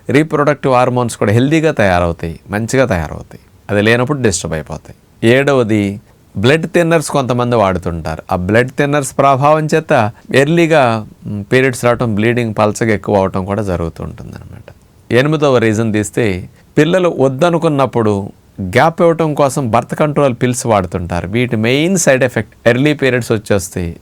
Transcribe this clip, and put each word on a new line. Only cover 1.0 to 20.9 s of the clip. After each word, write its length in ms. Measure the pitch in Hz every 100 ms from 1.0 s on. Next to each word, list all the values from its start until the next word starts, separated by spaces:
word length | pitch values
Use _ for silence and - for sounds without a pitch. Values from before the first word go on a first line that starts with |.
| 120 -
కూడా 140 | 110
హెల్దీగా 400 | 113 131 160 156
తయారవుతాయి, 680 | 151 101 87 87 85 82 80 -
మంచిగా 360 | 101 113 131 123
తయారవుతాయి. 540 | 92 76 80 - - _ _ -
అది 120 | 101
లేనప్పుడు 400 | 107 120 123 143
డిస్టర్బ్ 320 | 117 92 82
అయిపోతాయి. 760 | 80 - 76 - - _ _ 113 127
ఏడవది 640 | 143 135 113 107 101 101 - _ _ -
బ్లడ్ 280 | 110 160 160
థిన్నర్స్ 440 | 175 170 165 143
కొంతమంది 460 | 147 127 123 120 120
వాడుతుంటారు. 680 | 98 90 90 85 78 80 -
ఆ 40 | 92
బ్లడ్ 360 | 90 110 127
థిన్నర్స్ 460 | - 143 147 135 -
ప్రభావం 500 | 139 135 147 156 156 160
చేత 360 | 156 147 104 - - 123
ఎర్లీగా, 720 | 143 170 165 160 127 113 107 - -
మ్, 160 | 104 101
పీరియడ్స్ 340 | 127 131 127 120
రావటం, 300 | 120 123 101
బ్లీడింగ్ 380 | 110 120 117 104
పల్చగా 360 | 107 104 113
ఎక్కువ 240 | 104 - 104
అవటం 280 | 95 98 95
కూడా 180 | 101
జరుగుతూ 400 | 101 85 82 -
ఉంటుందన్నమాట. 680 | 80 82 - - - - - - _ _ _
ఎనిమిదవ 440 | 113 143 156 147 123
రీజన్ 360 | 113 107 113
తీస్తే 560 | 107 104 - 113 90 113 _ _ -
పిల్లలు 380 | 151 185 175 -
వద్దనుకున్నప్పుడు 1120 | 131 131 175 170 160 143 131 120 110 101 95 - _ -
గ్యాప్ 400 | 95 113 156 165
ఇవ్వటం 320 | 170 160 160
కోసం 380 | 143 143 135 127
బర్త్ 240 | 113 - -
కంట్రోల్ 400 | 151 151 143 117
పిల్స్ 240 | 127 123 120
వాడుతుంటారు. 640 | 104 87